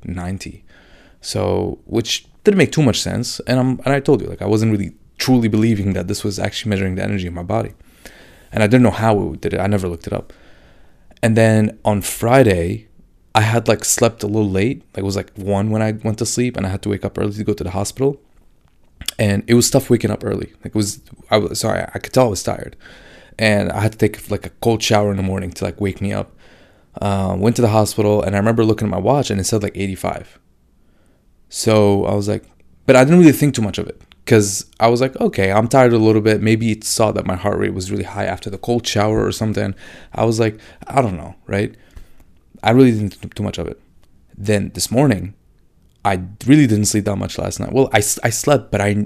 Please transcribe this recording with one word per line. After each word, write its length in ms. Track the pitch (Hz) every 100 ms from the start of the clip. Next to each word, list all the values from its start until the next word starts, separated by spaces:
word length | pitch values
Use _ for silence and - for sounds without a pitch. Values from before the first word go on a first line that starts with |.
| -
ninety. 580 | 90 87 95 - - - - _ - - _
So, 600 | - 101 95 95 92 -
which 420 | - 113 113 - - _ 220
didn't 120 | 196
make 140 | 139
too 120 | -
much 180 | 135 -
sense. 400 | 92 98 123 -
And 180 | - 127
I'm, 220 | 127 123
and 60 | 131
I 100 | 139
told 220 | 139 127
you, 60 | -
like, 140 | 90
I 60 | 98
wasn't 240 | 107 113
really 220 | 104 87 - _ -
truly 320 | - 127 110
believing 420 | 107 113 104 98
that 160 | 92 90
this 160 | 101
was 160 | 104 95
actually 300 | 98 - 110
measuring 260 | 98 95 92
the 80 |
energy 240 | 98 101 90
in 60 |
my 100 | 85
body. 300 | 87 110 104 - - _ - - - - _
And 120 | -
I 40 | 107
didn't 160 | 127
know 80 | 117
how 420 | 95 113 104 92
it 80 | 76
did 120 | 82
it. 60 | 92
I 80 | 98
never 220 | 104 90
looked 180 | 85 -
it 60 |
up. 180 | - - - - - - - - _ - -
And 140 | 117 110
then 420 | 113 110 107 -
on 180 | 110 104
Friday, 840 | - - 117 135 117 87 85 107 - - _ _ _
I 80 | 110
had, 260 | 107 117 110
like, 160 | 104
slept 400 | - - 117 -
a 40 | 104
little 220 | 107 104
late. 340 | 95 110 139 -
Like, 60 | -
it 40 |
was, 140 | 98 98
like, 160 | 95
one 380 | - 98 98 107
when 100 | 110
I 100 | 110
went 280 | 107 113 104
to 60 | 117
sleep, 300 | - 123 -
and 100 | 98
I 40 |
had 120 | 98
to 60 | 104
wake 140 | 98
up 140 | 101 -
early 160 | 104
to 100 | 104
go 80 | 107
to 120 | 104 90
the 60 |
hospital. 500 | 95 101 - 135 139 _ _ _ _ _ _ _ _ - -
And 240 | 107 101 -
it 80 | 120
was 140 | 110
tough 200 | 135 -
waking 220 | 120 104
up 120 | 104
early. 300 | 107 101 - _
Like, 40 | -
it 80 | 107
was, 260 | 101 - - - -
I 80 | 110
was, 220 | 92 -
sorry, 220 | 110 95
I 180 | 87 101
could 140 | -
tell 140 | 131 123
I 20 |
was 140 | 95
tired. 340 | - - - - - - - - - -
And 360 | 110 104 95
I 80 | 101
had 100 | 107
to 60 | -
take, 340 | 104 - -
like, 140 | 104 90
a 60 | -
cold 200 | 120 110
shower 300 | - 107 104
in 60 | 98
the 60 |
morning 280 | 95 95 92
to, 120 | - 98
like, 160 | -
wake 180 | 101 -
me 140 | 98
up. 180 | 101 98 - - - _ _ _ -
Uh, 340 | 101 98 95 92
went 200 | 107 117
to 40 |
the 80 | 117
hospital, 520 | 110 104 - 104 104
and 140 | 95 101
I 40 |
remember 240 | 107 117
looking 240 | 110 107 107
at 40 |
my 80 | 92
watch, 320 | 101 139 -
and 100 | 101
it 40 | 92
said, 180 | 110
like, 120 | 101 -
eighty-five. 640 | 98 92 92 - - _ _ _ _ _ _ _ _ _ _ _ _
So 560 | - 113 107 101 101 -
I 80 |
was 160 | 101 101
like, 160 | 101 - _ _ _ -
but 100 | 127
I 80 |
didn't 160 | 135 175
really 140 | 165
think 220 | 135 147 -
too 60 |
much 160 | 104 -
of 80 | -
it, 140 | - - _ -
'cause 400 | 113 101 98 - -
I 80 | 117
was 140 | 120
like, 180 | 131 -
"Okay, 320 | 226 - 95
I'm 160 | 101 117
tired 260 | 135 123
a 40 | 117
little 240 | 110 107
bit." 200 | 107 104
Maybe 300 | 107 113 113
it 120 | 107
saw 280 | - - 107
that 140 | 101 98
my 100 | 92
heart 220 | 104 90
rate 160 | 101
was 180 | 95 92
really 120 | 101
high 220 | - 101 98
after 240 | 92 -
the 80 | 98
cold 280 | - 120 -
shower 400 | 104 107 110 107
or 60 |
something. 420 | 104 110 101 101 - - - -
I 120 | - 113
was 140 | 110
like, 200 | 110 110 - - -
"I 140 | 139
don't 160 | 117 87
know," 180 | 85 - -
right? 280 | 101 113 - _ - - - - _ _ -
I 80 | 107
really 200 | 123 131
didn't 240 | 110 104 -
think 180 | -
too 100 | -
much 140 | 101 90
of 100 | 82
it. 120 | - _ _ _ _ _ -
Then 340 | 98 104 -
this 160 | 87 -
morning, 440 | 113 147 95 90 - _ _ _ _ _ _
I 180 | 101 92 92 107 113
really 220 | 151 131
didn't 180 | 104 104
sleep 200 | 107 101
that 120 | 98
much 200 | 98 -
last 220 | 95 -
night. 140 | -
Well, 160 | 127 131
I, 60 | 110
s-, 200 | - -
I 60 | -
slept, 420 | - - 143 -
but 100 | 101
I, 240 | 101 104